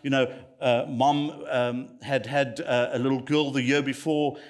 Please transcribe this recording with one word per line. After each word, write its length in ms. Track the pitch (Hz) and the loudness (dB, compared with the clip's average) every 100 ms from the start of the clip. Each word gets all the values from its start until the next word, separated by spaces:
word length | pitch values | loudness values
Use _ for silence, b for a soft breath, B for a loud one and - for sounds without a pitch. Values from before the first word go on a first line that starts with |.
you 60 | 139 | 0
know, 200 | 135 127 B - - | 2 2 B -18 -2
uh, 260 | 131 120 151 | 2 2 0
mom, 540 | 123 139 143 147 143 - | 2 2 2 -2 -6 -4
um, 480 | 127 123 123 131 - | 0 0 -2 -8 -14
had 240 | 120 135 110 | -4 -2 0
had, 340 | 143 131 113 | 0 0 -4
uh, 300 | - 123 120 | 0 0 2
a 80 | 127 | 0
little 220 | 131 131 | 0 0
girl 300 | 131 151 147 | 2 0 2
the 100 | 139 | 0
year 200 | 123 143 | 2 2
before, 540 | 135 127 160 151 143 B | 0 -4 -2 0 -2 B